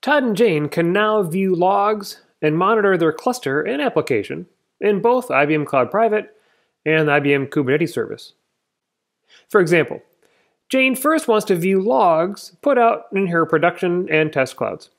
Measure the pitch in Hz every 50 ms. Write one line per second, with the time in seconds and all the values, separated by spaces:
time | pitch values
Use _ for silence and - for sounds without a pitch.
0 | - - 294 294 262 247 214 175 240 226 165 151 151 143 - - 170 170 180 202
1 | 214 214 214 214 196 165 156 190 190 190 185 165 175 185 196 202 202 208 214 214
2 | 202 - - - _ _ _ _ - 151 151 165 180 196 226 220 202 202 190 175
3 | 165 160 151 - - 254 247 - - 139 135 147 - - 240 285 294 254 - -
4 | 135 - 135 110 98 - 135 156 180 _ _ _ _ _ _ _ - 208 208 196
5 | 156 233 247 254 240 - 135 131 143 147 156 156 147 143 - 135 123 120 - 202
6 | 226 226 208 214 208 - _ _ _ _ _ _ _ _ _ _ _ 151 156 160
7 | 156 151 143 147 139 143 143 143 139 127 - 156 143 123 135 151 170 151 - 127
8 | 110 - - - - - _ _ _ _ _ _ _ _ _ _ _ _ _ _
9 | _ _ _ _ _ _ _ _ _ _ - 208 185 151 170 170 147 - - -
10 | _ _ _ _ _ _ _ _ _ _ _ _ _ _ - 262 262 262 262 -
11 | - 294 320 311 302 - 226 214 208 - 196 175 165 190 190 190 190 214 254 262
12 | 220 180 165 156 165 185 202 - - - _ _ - 285 277 247 233 226 - -
13 | - - - 190 196 180 170 165 165 160 - 156 151 175 175 - - 180 175 180
14 | 180 - 156 156 156 151 151 143 131 127 - - - 107 92 - - _ _